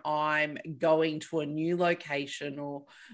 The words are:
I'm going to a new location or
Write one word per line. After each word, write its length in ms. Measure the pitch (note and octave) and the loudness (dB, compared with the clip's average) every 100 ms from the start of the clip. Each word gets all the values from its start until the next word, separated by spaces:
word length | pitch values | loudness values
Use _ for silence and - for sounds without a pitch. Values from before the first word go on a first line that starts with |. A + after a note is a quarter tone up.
I'm 540 | D3+ D3+ D3+ D3+ D3+ C#3+ E3 C3+ | -2 0 2 2 0 -4 -10 0
going 440 | D#3+ D#3+ D#3+ D#3 | 4 6 4 0
to 200 | - E3 | -4 -4
a 60 | D3 | -2
new 320 | D3+ E3 F3 | -2 0 2
location 800 | F3 F3 D#3 C#3+ C#3 - D3 C#3+ | 2 2 -2 -4 -4 -6 -8 -8
or 260 | C#3+ C#3 - - - | -8 -10 -14 -20 -20